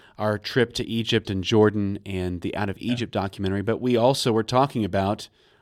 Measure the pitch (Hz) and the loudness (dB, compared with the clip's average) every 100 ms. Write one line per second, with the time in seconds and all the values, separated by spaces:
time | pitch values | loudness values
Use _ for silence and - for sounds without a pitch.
0 | - - 107 104 - - 117 - - 113 | -20 -6 -2 -2 -2 0 0 -2 -6 -4
1 | 113 113 - 95 90 110 107 104 101 101 | 0 0 0 -4 2 6 6 4 -2 -4
2 | 98 92 90 90 98 - 101 92 107 120 | -6 -4 -4 -4 -6 -4 -4 -4 -4 -4
3 | 113 104 95 - 95 98 101 113 123 120 | -4 -4 -4 -4 -2 -2 -2 -2 2 4
4 | 120 139 131 113 110 127 143 120 101 98 | 4 4 2 0 2 0 0 0 -2 0
5 | 98 107 - _ _ _ | 0 -2 -6 _ _ _